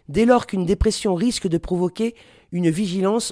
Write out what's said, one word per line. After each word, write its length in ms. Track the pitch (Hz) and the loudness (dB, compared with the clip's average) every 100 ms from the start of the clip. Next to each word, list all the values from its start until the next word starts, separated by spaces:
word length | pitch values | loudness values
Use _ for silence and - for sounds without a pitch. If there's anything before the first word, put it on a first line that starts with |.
| - | -6
dès 180 | 147 226 | 0 4
lors 220 | 247 - | 4 2
qu'une 180 | 190 175 | -4 -2
dépression 480 | 196 220 - 208 | 0 0 0 -2
risque 340 | 175 240 - 185 | 0 0 -2 -2
de 120 | 165 | -2
provoquer 560 | - 180 180 175 226 233 - - _ | -2 -2 -2 -2 -6 -6 -20 -20 _
une 200 | 175 170 | 0 0
vigilance 600 | 160 208 185 190 226 - | 0 -2 0 0 0 -4